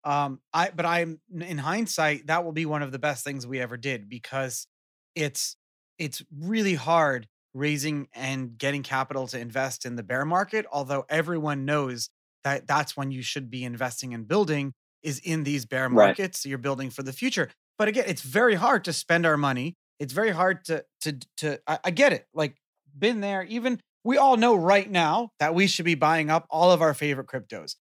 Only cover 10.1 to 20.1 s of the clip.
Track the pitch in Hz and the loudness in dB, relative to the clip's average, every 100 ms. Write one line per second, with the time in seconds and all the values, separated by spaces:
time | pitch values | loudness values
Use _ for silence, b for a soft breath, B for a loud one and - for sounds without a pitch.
10.1 | 127 147 175 196 220 214 143 135 139 - | -2 2 0 0 -4 -2 -4 -2 -4 0
11.1 | 156 160 165 151 139 135 151 135 120 - | -2 0 -2 -2 -2 0 0 0 -4 -10
12.1 | _ _ _ 139 139 - 147 147 - 139 | _ _ _ -4 -4 0 0 0 -4 -6
13.1 | 131 123 143 127 127 123 120 127 - 127 | -6 -6 -8 -8 -8 -8 -4 -6 -6 -10
14.1 | 120 110 190 185 147 139 - _ _ 156 | -10 0 0 2 0 -2 -8 _ _ -8
15.1 | 139 - 160 143 143 117 131 131 120 101 | -6 -4 -2 0 -4 -4 -4 2 6 6
16.1 | 95 185 - 139 135 139 131 135 - 131 | 4 -4 -6 -8 -6 -4 -4 -6 -8 -10
17.1 | 135 254 208 139 _ _ - 214 214 196 | -6 -4 -2 -4 _ _ -2 0 0 -2
18.1 | 165 131 170 240 190 220 233 - 160 - | -4 -2 2 4 4 4 2 0 -6 2
19.1 | 170 170 147 143 127 147 - _ _ 143 | 2 4 4 2 0 -4 -8 _ _ -6